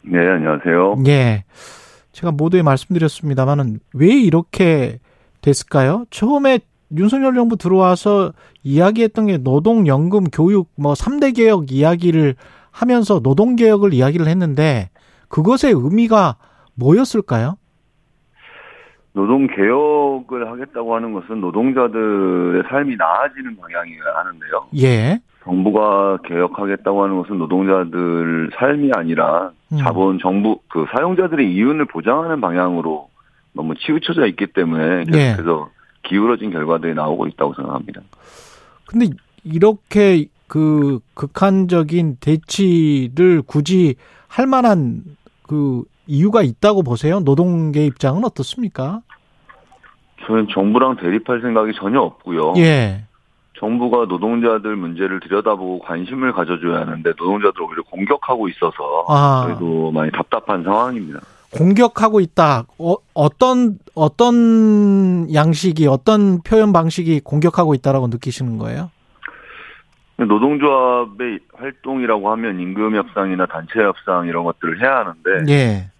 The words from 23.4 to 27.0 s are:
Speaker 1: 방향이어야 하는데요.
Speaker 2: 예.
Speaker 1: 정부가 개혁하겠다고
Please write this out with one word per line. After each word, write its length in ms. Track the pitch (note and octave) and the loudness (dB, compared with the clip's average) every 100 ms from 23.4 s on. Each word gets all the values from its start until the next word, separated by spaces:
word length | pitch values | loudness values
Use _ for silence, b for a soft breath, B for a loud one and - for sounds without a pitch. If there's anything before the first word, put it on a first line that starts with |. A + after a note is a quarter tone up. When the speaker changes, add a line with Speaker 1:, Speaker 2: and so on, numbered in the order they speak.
| B2+ G#2+ | -16 -16
Speaker 1:
방향이어야 580 | E2+ E2+ E2+ D#2+ D#2 D#2+ | -12 -12 -12 -10 -8 -6
하는데요. 500 | F2+ E2+ D2+ G#2 - D3 | -8 -12 -8 -8 -6 0
Speaker 2:
예. 360 | C3 A#2+ A2+ A3 _ _ | 2 2 0 -2 _ _
Speaker 1:
정부가 720 | - F2+ F#2+ G#2+ G#2+ G2 G2 F#2+ - | -6 0 2 2 2 2 0 -2 -4
개혁하겠다고 760 | E2+ F2+ - G2+ G2 - G2+ | -4 -2 -4 -6 -4 -2 0